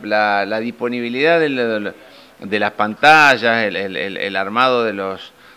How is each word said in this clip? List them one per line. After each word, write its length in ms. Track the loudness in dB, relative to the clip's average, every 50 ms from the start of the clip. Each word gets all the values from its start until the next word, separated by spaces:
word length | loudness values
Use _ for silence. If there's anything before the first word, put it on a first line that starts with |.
la, 440 | -6 -2 0 0 2 2 0 0 -2
la 140 | -2 -4 -4
disponibilidad 760 | -6 -8 -8 -6 -6 -6 -4 -6 -6 -6 -4 -2 0 2 2 2
de, 120 | 0 0
la, 420 | -2 -2 -2 -2 -2 -4 -6 -8 -10 -12 -20 -20 -20 -20 -20 -20 _ -16
de 180 | -8 -6 -2 -2
las 120 | -2 -2
pantallas, 920 | -2 -2 -4 -4 -2 2 6 6 8 8 8 6 4 4 2 2 2 2 0
el, 120 | -2 -2
el, 180 | -4 -6 -4 -4
el, 220 | -6 -6 -6 -6
el 200 | -6 -6 -4 -4
armado 480 | -4 -4 -2 0 2 2 4 2 2 0
de 100 | -2 -4
los, 400 | -4 -6 -6 -8 -10 -14 -18 -20 -20 -20 -20 -20